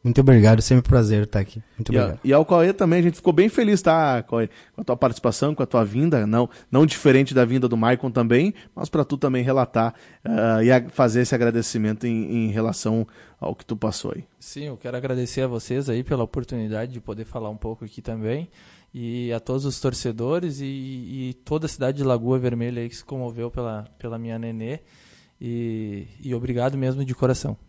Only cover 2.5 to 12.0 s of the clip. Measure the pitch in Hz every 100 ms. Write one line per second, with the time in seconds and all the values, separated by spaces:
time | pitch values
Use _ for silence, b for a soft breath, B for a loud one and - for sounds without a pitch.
2.5 | 175 175 196 180 175 170 160 185 160 208
3.5 | - 220 202 170 160 151 123 - 117 110
4.5 | b b - - 117 131 113 123 - 143
5.5 | 151 127 123 104 113 165 143 104 117 120
6.5 | B B 127 156 - 147 131 135 131 120
7.5 | 131 123 117 113 127 131 117 117 120 190
8.5 | B B - 165 156 139 139 143 131 123
9.5 | 135 120 117 113 b b b - 110 113
10.5 | 110 117 127 120 - 123 117 123 127 117
11.5 | 117 113 117 107 107